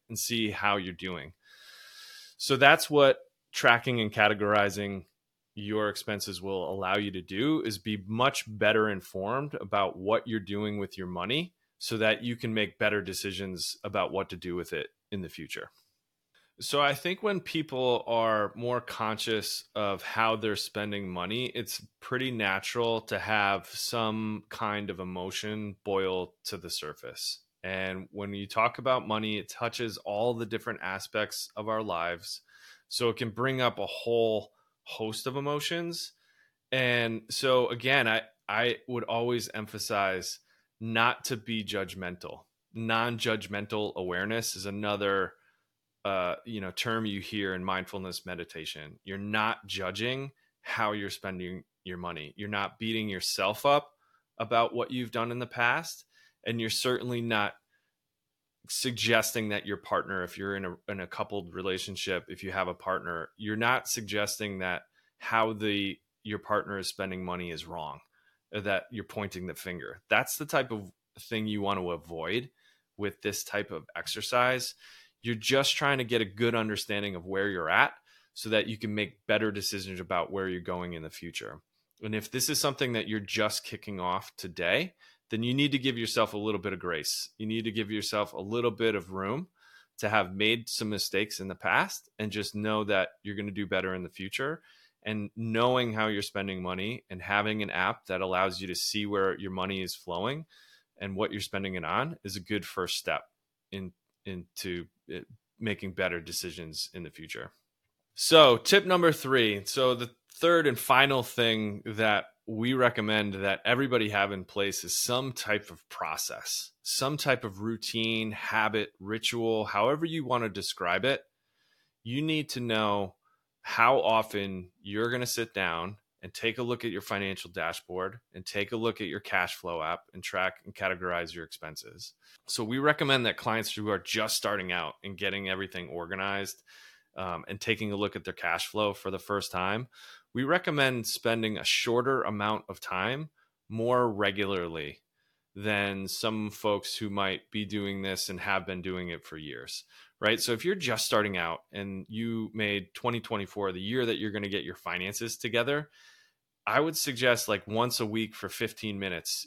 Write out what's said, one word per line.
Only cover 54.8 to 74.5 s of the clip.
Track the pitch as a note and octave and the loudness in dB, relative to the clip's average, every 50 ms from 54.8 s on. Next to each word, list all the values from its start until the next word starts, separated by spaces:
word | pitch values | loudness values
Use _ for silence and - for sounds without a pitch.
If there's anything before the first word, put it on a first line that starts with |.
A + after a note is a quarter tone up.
| A#2+ - | -2 -2
you've | C3 B2+ B2 A2+ | -4 -4 -4 -2
done | - A#2 A#2 A#2+ | -2 -2 -2 -2
in | A#2+ B2 | -2 -4
the | B2 | -6
past. | A2+ - B2 A#2+ A#2+ C3 D#3+ E3+ - - - - _ _ _ - _ _ _ - | -6 -2 2 2 2 2 0 -2 -6 -12 -14 -16 _ _ _ -20 _ _ _ -6
And | - A#2 A#2 | -4 -2 -2
you're | A2+ A2 | -2 -2
certainly | A2 - - B2+ B2 - - B2 B2 A#2+ | 0 0 2 2 2 2 0 -2 -2 -2
not | A#2 A#2 A#2 G#2+ G#2 - - - _ _ _ _ _ _ _ _ _ _ _ _ _ _ _ _ _ _ _ _ - - | 0 0 2 2 2 0 -4 -8 _ _ _ _ _ _ _ _ _ _ _ _ _ _ _ _ _ _ _ _ -12 -8
suggesting | - - - C3 A#2+ G#2+ G#2 A2+ A#2 A2+ G#2+ - - A#2+ A2 G#2 | -6 -2 -2 -2 -2 0 4 6 6 6 4 4 0 -2 0 0
that | G#2 G2+ - | -2 -2 -2
your | G2+ G2+ F#2 | -4 -6 -6
partner, | - - G2+ F2+ - - G2 F#2 F2+ | -2 0 0 0 0 0 -2 -4 -4
if | F2 - | -4 -6
you're | - G2 G2 G2 | -6 -4 -2 -2
in | G2 F#2+ | -2 -4
a, | F2+ F2 - _ - | -6 -8 -8 _ -8
in | G#2 F#2+ | -8 -8
a | F2+ | -8
coupled | F2 - - G#2 - G#2 G2+ F2 E2+ E2 | -8 -6 -6 -6 -4 -4 -6 -6 -6 -8
relationship, | F#2 F#2 G2 F#2 F#2 - - F#2+ F2 - G2 F#2 F2 - - | -4 -2 -2 -2 -2 -4 -6 -6 -6 -2 -2 -2 -2 -4 -8
if | F#2 - G2 | -12 -10 -8
you | F#2+ | -4
have | G2 F#2+ F#2 F2+ | -2 -2 -2 -2
a | F2 | -4
partner, | - - F#2+ F#2 F#2 - F2 E2+ E2 D#2+ - _ - | -4 -4 -2 -2 -2 -2 -4 -6 -6 -8 -10 _ -8
you're | G#2+ G#2 G#2+ | -6 -4 -2
not | A2 A2+ A#2+ B2+ C3 - - | 2 4 4 4 2 0 -2
suggesting | - B2 A2 F#2+ G2+ G#2 G#2 G2+ - - G#2+ G#2 G2 F#2+ | -4 -4 -4 -2 0 0 0 0 -2 -4 -4 -4 -4 -2
that | F#2 F#2 F2 - - _ _ _ _ _ _ | -2 -2 -2 -4 -6 _ _ _ _ _ _
how | _ - - A2+ A2+ A2 A2 A2 | _ -4 0 2 4 4 2 0
the, | G2+ G#2+ G#2+ G2+ G2+ G2 G2 - - _ _ _ _ | 0 0 0 0 0 0 -2 -4 -8 _ _ _ _
your | - G#2+ G#2 F#2+ | -8 -8 -8 -6
partner | - - G#2+ G#2 - - G2+ | -2 0 0 0 0 -2 -4
is | G2 F#2 | -4 -4
spending | - - - G2 F#2+ F#2 F#2 F#2 | -6 -4 -4 -6 -6 -6 -6 -6
money | F2+ F2+ F2+ F2+ F2 | -6 -6 -6 -6 -6
is | E2 D2+ D#2 | -8 -8 -10
wrong, | E2 E2+ E2+ D#2 D2 C2+ - - _ _ _ _ _ _ _ _ _ | -10 -10 -8 -8 -8 -10 -12 -18 _ _ _ _ _ _ _ _ _
or | - G#2 | -8 -4
that | F#2+ G#2 G2 F#2 - - | 0 0 0 0 0 -4
you're | B2 G#2+ G2 | -8 -10 -10
pointing | - - A2+ G2+ G2 - F#2 F2+ | -6 -6 -6 -4 -4 -6 -6 -8
the | F2+ D2+ | -8 -8
finger. | - - F#2 F2+ E2+ B1 G1+ - - _ - | -8 -8 -8 -8 -8 -8 -12 -14 -14 _ 4
That's | G#2+ A2 C3+ - - | 4 4 4 2 -2
the | - D3+ | -6 -4
type | D3+ - C#3+ C3 B2 | 0 0 0 2 0
of | A2+ G#2+ G2 F2 - _ _ _ _ - | -4 -6 -6 -10 -16 _ _ _ _ -20
thing | - - A#2 A2 G#2+ | -10 -6 -4 -2 -2
you | G#2+ G#2 G#2 | -2 0 0
want | G2 G2 G2+ F#2 | 2 2 2 0
to | F2+ F2 | 0 -2
avoid | E2+ D#2+ D2+ E2 E2+ D#2+ D#2+ F2 G#2 B2 C3+ C#3 _ _ _ _ _ _ _ _ _ - | -4 -4 -6 -8 -8 -6 -4 -2 -2 -2 -2 -6 _ _ _ _ _ _ _ _ _ -6
with | G2+ G2+ - - | -4 -4 -4 -4
this | - G#2 G2+ - | -4 -2 -2 -2
type | - - - G#2 G2+ - | -4 -2 -2 -4 -2 -4
of | F2+ D#2+ D#2 - - | -8 -10 -10 -10 -12
exercise. | E2+ - - - F2+ E2 - B2+ B2 B2 B2+ | -10 -8 -6 -6 -6 -2 0 2 4 4 4